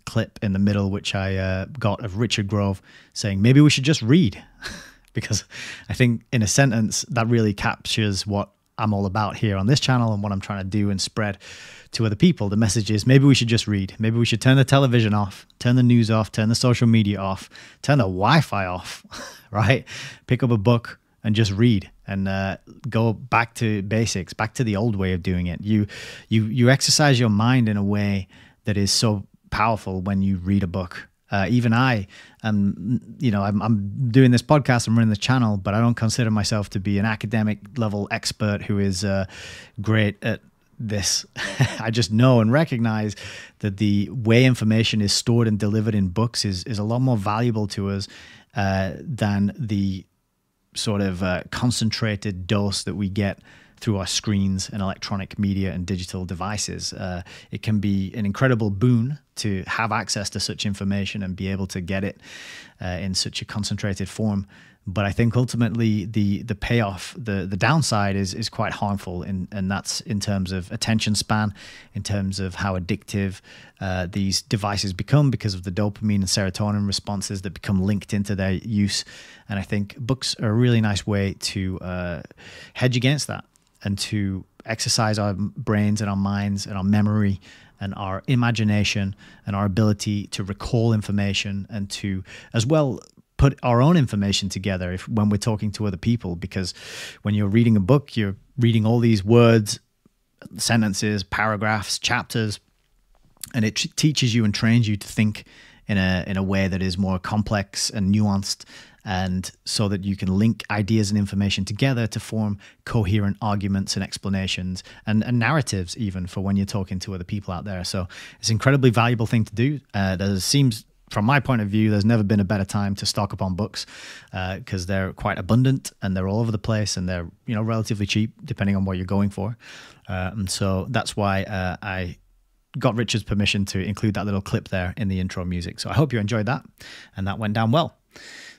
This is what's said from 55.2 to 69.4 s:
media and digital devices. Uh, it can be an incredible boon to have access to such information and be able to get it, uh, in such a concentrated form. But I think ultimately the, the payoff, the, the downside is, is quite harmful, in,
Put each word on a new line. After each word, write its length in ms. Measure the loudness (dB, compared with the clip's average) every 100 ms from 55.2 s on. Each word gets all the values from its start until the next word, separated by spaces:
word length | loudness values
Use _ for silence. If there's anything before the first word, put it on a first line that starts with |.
| -6 -4
media 340 | -2 0 -2
and 140 | -4 -4
digital 400 | -6 -6 -8 -8
devices. 640 | -6 -6 -6 -6 -6 -10
Uh, 300 | -8 -8 -8 -10 -18 -14
it 120 | -8
can 180 | -2 0
be 320 | 0 0 -2
an 120 | -4 -4
incredible 440 | 2 2 4 0
boon 480 | 2 4 4 2 -4 _ -6
to 280 | -4 -4 -4
have 240 | -2 0
access 380 | -2 -2 -4 -4
to 80 | -6
such 280 | -6 -4 -4
information 560 | -2 -2 -2 -2 -6
and 120 | -6
be 140 | -4 -4
able 180 | -4 -4
to 140 | -6
get 240 | -4 -4
it, 160 | -4 -8 -20 -20 -18 -18 -20 _
uh, 60 | -8
in 280 | -6 -4
such 260 | -4 -4 -8
a 40 |
concentrated 640 | -8 -6 -4 -4 -4 -4 -6
form. 380 | -2 -2 0 -4 -14 -20 _ -6
But 200 | -2 -2
I 60 |
think 240 | 2 2 2
ultimately 680 | 0 2 0 2 2 2 0
the, 360 | 0 2 0
the 120 | -4
payoff, 600 | -6 0 0 0 -4 -12 -10
the, 300 | -4 -2 -2
the 100 | 0
downside 600 | 4 4 4 2 2 0
is, 180 | -2
is 140 | -4 -6
quite 220 | -4 -4
harmful, 500 | -2 -2 -2 -4 -8
in, 260 | -6 -6